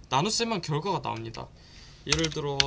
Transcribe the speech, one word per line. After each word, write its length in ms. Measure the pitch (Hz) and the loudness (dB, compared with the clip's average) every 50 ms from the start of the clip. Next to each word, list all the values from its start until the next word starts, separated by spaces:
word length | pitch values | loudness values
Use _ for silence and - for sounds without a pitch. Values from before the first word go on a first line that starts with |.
| - - | -2 2
나눗셈한 520 | 131 135 160 220 220 - 233 226 226 180 | 2 4 4 4 2 2 2 2 0 -2
결과가 400 | - - 151 147 165 202 180 147 | 0 0 0 0 2 0 0 0
나옵니다. 460 | 127 113 110 113 113 113 - 127 127 - - - - - - - - - - - - | 0 -2 -4 -4 -6 -8 -8 -10 -12 -12 -14 -20 -20 -20 -20 -20 -20 -20 -20 -10 -2
예를 240 | 143 143 156 165 156 | 2 2 4 2 2
들어 260 | 147 156 143 143 139 139 139 | 0 -2 -4 -2 0 0 0